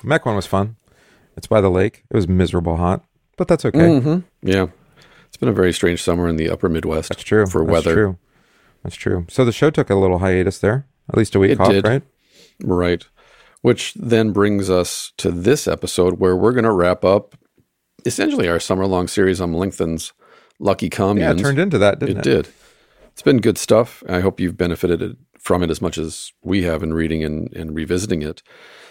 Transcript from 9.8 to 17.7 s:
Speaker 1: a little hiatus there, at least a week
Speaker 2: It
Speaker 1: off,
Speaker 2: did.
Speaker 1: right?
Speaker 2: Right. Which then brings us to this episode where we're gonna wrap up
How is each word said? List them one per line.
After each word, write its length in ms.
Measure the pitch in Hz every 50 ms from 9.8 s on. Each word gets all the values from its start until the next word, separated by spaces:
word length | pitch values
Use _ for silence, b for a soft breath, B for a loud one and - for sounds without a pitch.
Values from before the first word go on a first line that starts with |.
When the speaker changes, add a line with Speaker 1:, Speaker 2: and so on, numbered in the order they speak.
| 131 -
Speaker 1:
a 40 | 101
little 240 | 98 95 92 90 87
hiatus 400 | 95 95 92 92 90 98 - -
there, 280 | - 98 113 139 139 _ _ _ _ -
at 80 | -
least 180 | - 110 - -
a 40 | 98
week 120 | 95 98
Speaker 2:
It 80 | - -
Speaker 1:
off, 100 | 95 101
Speaker 2:
did. 140 | 101 98 98
Speaker 1:
right? 160 | 107 123 143 - _ _ b b b b b b b b b
Speaker 2:
Right. 440 | - - 90 87 87 87 87 82 - _ b b b b b b b b b b
Which 320 | - 127 117 - - - -
then 380 | - - 120 113 110 113 110
brings 360 | 92 101 101 107 104 98 95 95
us 440 | 92 90 87 - - - - - _ -
to 120 | - 90
this 360 | 87 87 87 113 147 147 -
episode 520 | 92 82 - - 87 - - 90 92 90 92
where 180 | 95 92 92
we're 160 | 90 95 113
gonna 200 | 127 123 113 113 107
wrap 300 | 90 87 90 90 - -
up 300 | 92 98 104 - _ - _ _ _ _ _ _ _